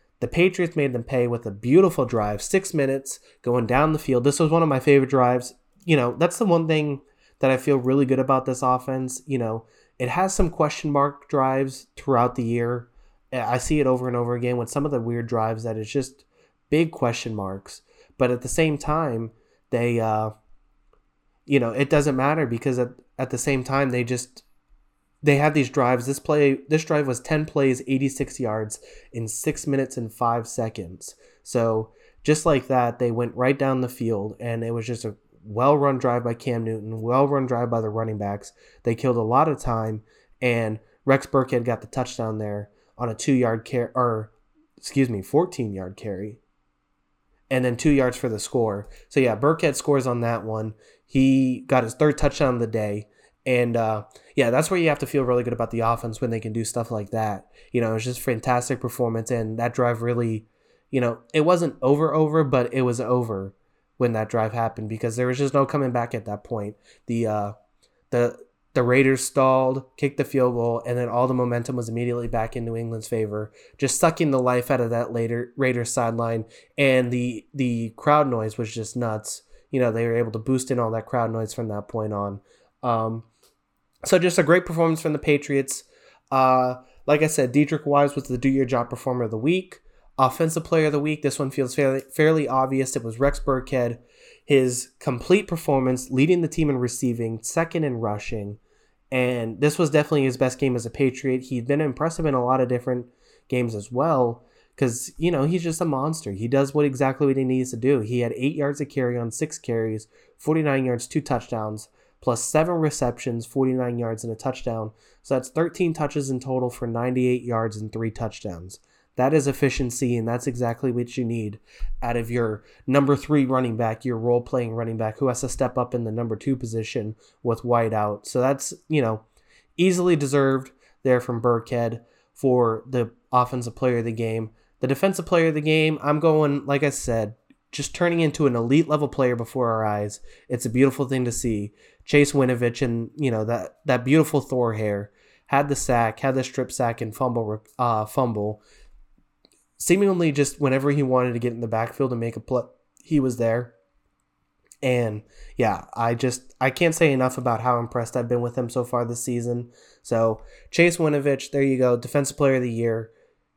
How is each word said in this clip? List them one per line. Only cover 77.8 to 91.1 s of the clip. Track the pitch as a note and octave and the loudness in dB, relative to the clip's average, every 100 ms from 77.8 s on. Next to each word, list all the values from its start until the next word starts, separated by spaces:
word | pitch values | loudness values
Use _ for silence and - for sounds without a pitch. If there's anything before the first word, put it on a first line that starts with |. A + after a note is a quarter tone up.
| A2+ - | -4 -2
crowd | D3+ D3+ C#3+ | 2 4 4
noise | A#2 A2 A#2 | 0 -4 -4
was | A2 A2+ | -6 -6
just | G#2+ B2 | -8 -4
nuts. | A#2 G#2+ - - _ - _ | -4 -4 -8 -14 _ -20 _
You | C3+ | 0
know, | A#2+ | 0
they | A2+ A#2 | 2 0
were | A#2 | 0
able | A2+ | -2
to | A2 | -4
boost | A#2+ C3 B2+ | -2 -2 0
in | B2 | -2
all | A2+ | 0
that | A2+ - | -4 -4
crowd | B2 A2+ | -2 0
noise | A2+ G#2+ | -2 -6
from | - A2+ | -6 -6
that | G#2 - | -6 -6
point | A2+ G#2+ | -6 -4
on. | G#2 G2+ G2 - _ _ _ | -4 -4 -8 -16 _ _ _
Um, | B2+ A2+ A2+ A2+ - _ _ _ _ _ _ _ - | -2 -2 -2 -6 -12 _ _ _ _ _ _ _ 2
so | F3+ | 4
just | F3+ F3 | 4 2
a | |
great | D3+ F3+ F3+ | 4 4 2
performance | E3 E3 D#3+ | 0 2 2
from | D#3+ | -2
the | D3 | -2
Patriots. | D#3 C#3+ - C#3 C3 - - _ _ _ _ | 0 0 0 -2 -2 -8 -14 _ _ _ _
Uh, | C3 C3 B2+ B2+ B2+ - - - | 4 6 4 2 -2 -12 -8 0
like | D3+ | 2
I | D#3 | 2
said, | D#3 B2+ | 2 2
Deatrich | C#3+ D3 D#3 D3 | 2 2 0 2
Wise | C#3+ C#3+ | 4 4
was | C#3 - | 0 -4
the | B2 | 0
Do | C3+ | 2
Your | C3+ | 2
Job | B2 B2 A#2 | 2 0 -2
Performer | A#2+ C3+ B2+ | -6 -4 -2
of | A2+ | -4
the | A2 | -2
Week. | C#3 F#3 F#3 - - _ _ - | 0 0 -2 -18 -20 _ _ 0
Offensive | B2+ - D#3+ D#3+ | 0 2 -2 -2
Player | - D#3+ D3+ | 0 2 2
of | |
the | C#3+ | 0
Week, | D3+ | -2